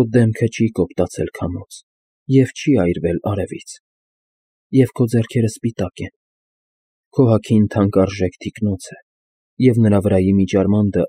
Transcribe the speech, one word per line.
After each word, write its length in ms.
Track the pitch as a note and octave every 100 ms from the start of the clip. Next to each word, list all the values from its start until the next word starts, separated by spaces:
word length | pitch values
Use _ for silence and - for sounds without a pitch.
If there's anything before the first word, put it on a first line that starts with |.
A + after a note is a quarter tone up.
| A#2
դեմքը 420 | A#2+ A2+ A2 A#2
չի 200 | - A2+
կոպտացել 580 | - E2+ - F2+ - E2
քամուց, 500 | - F2+ F#2 - - _ _ _ _ -
և 240 | C3+ B2+
չի 200 | - - B2+
այրվել 440 | F2 F2 E2+ F2
արևից, 520 | - G2 F2 - - - _ _ _ _ _ _ _ _ _
և 200 | C3 B2
քո 120 | - A#2+
ձեռքերը 440 | A#2+ A2+ B2 A2
սպիտակ 520 | - A#2+ - F2+ -
են։ 100 | - - _ _ _ _ _ _ _ _ _
Քո 120 | - B2
հագին 420 | G#2+ - A2 G#2
թանկարժեք 680 | A2 G2+ G2 F#2+ G2 F#2 -
թիկնոց 520 | - - G#2 F#2+ -
է, 100 | - _ _ _ _ _ -
և 180 | B2+ A#2
նրա 220 | A2 G2+
վրայի 320 | G2 F#2+ F#2
միջարմանդը 680 | G2 F#2 G2 F#2+ G#2 G#2 F2+